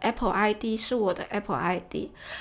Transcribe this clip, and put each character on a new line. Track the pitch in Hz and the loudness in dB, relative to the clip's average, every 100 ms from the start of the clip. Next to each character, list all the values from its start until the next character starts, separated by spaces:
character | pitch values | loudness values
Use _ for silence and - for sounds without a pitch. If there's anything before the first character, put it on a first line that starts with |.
Apple | 214 240 226 | 0 2 2
I | 185 214 | 4 4
D | 214 226 | 2 0
是 | 220 - | -2 0
我 | 247 202 | 2 2
的 | 180 | 0
Apple | - 208 202 143 | -2 -6 -2 0
I | 175 185 - | 0 0 -2
D， | - - - - - | -6 -6 -10 -14 -14